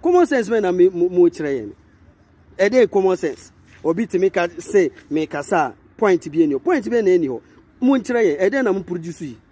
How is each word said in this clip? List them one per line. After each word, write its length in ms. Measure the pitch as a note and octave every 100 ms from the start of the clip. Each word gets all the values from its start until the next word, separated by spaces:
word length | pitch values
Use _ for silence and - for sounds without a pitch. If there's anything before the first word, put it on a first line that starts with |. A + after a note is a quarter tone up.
Common 240 | E4 F4+
sense, 240 | F4 C#4 G3
man, 140 | A3+
na 80 | G3
me, 180 | F3+ F3+
mo, 180 | F3 F3
mo 140 | F3+ F3
kyerɛ 300 | - D3+ C3+
yɛn. 140 | G#2 - _ _ _ _ _ _ _ -
Ɛdɛ 320 | G3 B3+ A3
common 280 | G3+ F#3+ F3+
sense. 340 | D#3+ B2 - _ _ -
Obi 240 | - E3 A3+
tumi 260 | F3+ F#3+
ka 140 | F#3 F3 -
say, 320 | - G3+ E3 - -
me 160 | D3+ D#3
kasa, 480 | D3+ D3 F#3 C#3 G#2 _ -
point 260 | G#3+ F3 -
bi 80 | D3+
ɛni 140 | D#3+
hɔ. 80 | C3+
Point 220 | E4+ E4+ G#3+
bi 80 | A#3
ɛna 200 | G3+ F3+
ɛni 80 | D3
hɔ. 120 | A#2+ _ _ _ _
Mo 140 | B3+ C4+
nkyerɛ 240 | - A#3+ G#3+ D3
yɛn. 20 | F#3+
Ɛdɛ 140 | C4+
na 80 | A#3+
mo 100 | F#3+
produce 380 | D3+ F3 E3 E3+
yi. 140 | D3+ A2 _